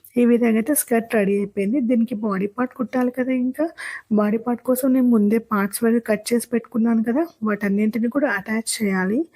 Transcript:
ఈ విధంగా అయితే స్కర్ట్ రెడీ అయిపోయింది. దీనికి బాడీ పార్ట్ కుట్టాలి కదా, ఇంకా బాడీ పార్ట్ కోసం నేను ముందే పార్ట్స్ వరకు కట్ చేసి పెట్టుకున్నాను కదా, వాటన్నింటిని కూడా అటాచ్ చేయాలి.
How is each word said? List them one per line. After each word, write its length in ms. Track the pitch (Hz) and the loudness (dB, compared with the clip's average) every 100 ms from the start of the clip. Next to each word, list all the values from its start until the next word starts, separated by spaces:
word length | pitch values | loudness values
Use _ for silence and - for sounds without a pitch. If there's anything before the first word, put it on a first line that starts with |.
| - 240 | -6 0
ఈ 80 | |
విధంగా 300 | 240 233 233 | 4 4 2
అయితే 200 | 220 220 | 0 0
స్కర్ట్ 400 | 285 - 226 226 | -2 0 -2 0
రెడీ 220 | 233 196 202 | 0 0 0
అయిపోయింది. 440 | 202 - 196 285 | -4 -4 -2 0
దీనికి 340 | 233 240 226 | 0 0 0
బాడీ 320 | 214 214 190 202 | -2 -4 -2 -4
పార్ట్ 280 | - 247 | -4 -6
కుట్టాలి 360 | - 233 254 254 | -6 -6 -2 -2
కదా, 220 | 254 254 | -2 -2
ఇంకా 360 | 254 254 254 330 - - - - | -2 -2 -2 -4 -6 -14 -12 -2
బాడీ 240 | 208 208 226 | 0 2 0
పార్ట్ 260 | 233 240 | -2 -4
కోసం 300 | - 254 269 | -2 0 2
నేను 160 | 262 247 | 4 4
ముందే 300 | 226 208 226 | 4 4 2
పార్ట్స్ 460 | 226 208 202 - | 0 -2 -2 0
వరకు 200 | 226 233 226 | 2 2 0
కట్ 260 | 208 - | -2 0
చేసి 160 | 240 - | -2 0
పెట్టుకున్నాను 540 | 233 - 233 233 226 | -4 -2 0 2 2
కదా, 240 | 220 247 330 - | 0 0 -2 -4
వాటన్నింటిని 680 | 214 208 208 196 214 220 240 | -4 -2 -2 0 0 0 -2
కూడా 220 | 285 277 | 0 0
అటాచ్ 520 | 202 196 220 - - | -2 -2 -4 -4 -4
చేయాలి. 440 | 208 190 185 233 330 | -2 0 0 -2 -4